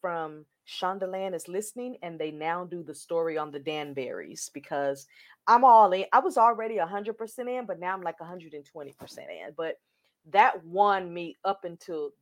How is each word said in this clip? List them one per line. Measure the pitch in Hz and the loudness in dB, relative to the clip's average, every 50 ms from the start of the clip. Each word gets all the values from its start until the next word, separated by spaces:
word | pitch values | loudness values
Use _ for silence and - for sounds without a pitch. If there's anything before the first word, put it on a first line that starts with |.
from | - 180 170 165 160 156 151 151 151 _ _ _ _ | -6 -6 -4 -4 -6 -6 -10 -14 -20 _ _ _ _
Shondaland | - - - - 185 190 196 190 185 185 190 190 190 180 | -16 -8 -4 -4 -4 -2 -4 -4 -6 -4 -6 -6 -6 -6
is | 165 - | -8 -8
listening | - 175 196 208 - - 247 247 254 247 - - | -6 -6 -6 -6 -6 -8 -10 -10 -10 -10 -10 -12
and | 170 170 160 | -10 -8 -6
they | 156 156 | -8 -8
now | 151 151 156 165 165 180 180 | -6 -6 -4 -4 -4 -4 -6
do | 175 180 175 160 | -8 -10 -10 -10
the | 143 147 | -12 -14
story | 147 - - 170 165 165 165 156 | -14 -8 -4 -2 0 0 0 -2
on | 156 151 151 | -4 -4 -6
the | 143 143 | -8 -8
Danburys | 139 156 156 151 147 147 139 135 127 131 - 90 78 78 131 160 - - - | -6 -6 -6 -6 -6 -6 -6 -6 -6 -6 -8 -10 -10 -12 -14 -14 -14 -14 -14
because | 143 139 - 160 143 143 139 139 139 - _ _ - - - - _ _ | -16 -10 -6 -4 -2 -2 -2 -2 -4 -8 _ _ -20 -20 -20 -20 _ _
I'm | - 226 240 254 | 4 6 8 10
all | 254 233 226 214 190 180 | 10 10 10 10 8 6
in. | 190 190 - | 2 2 2
I | - 247 | 4 4
was | 277 370 262 | 4 4 4
already | 240 226 233 233 214 220 220 226 | 6 6 6 4 2 -2 -4 -2
a | 202 165 | -2 -2
hundred | 170 196 202 208 220 214 | -2 -4 -6 -6 -6 -8
percent | - 226 214 - - 240 | -8 -10 -10 -10 -8 -8
in, | 247 254 254 247 | -6 -6 -6 -6
but | 196 185 165 | -6 -8 -6
now | 175 180 190 | -4 -4 -4
I'm, | 190 | -4
like, | 180 170 165 - | -6 -8 -8 -8
a | 165 | -10
hundred | 170 180 185 165 160 151 | -14 -14 -14 -16 -16 -16
and | 147 143 | -16 -16
twenty | _ - 160 143 139 | _ -16 -16 -16 -16
percent | 135 - - - - - - - | -16 -18 -20 -18 -16 -16 -16 -14
in. | 87 82 90 117 147 | -14 -14 -14 -12 -8
But | - 165 160 - - _ _ _ _ _ _ _ _ _ | -8 -6 -6 -8 -10 _ _ _ _ _ _ _ _ _
that | 160 170 196 233 254 - 185 160 | 2 4 6 6 6 4 -2 -6
won | 165 175 190 202 208 196 190 185 175 170 | -2 2 4 4 4 4 2 0 -4 -8
me | 175 175 160 - _ - | -8 -10 -10 -10 _ -2
up | 190 196 190 - | -2 -2 -2 -6
until | 175 170 170 - - 170 156 147 143 143 _ | -12 -12 -12 -12 -8 -6 -6 -6 -8 -10 _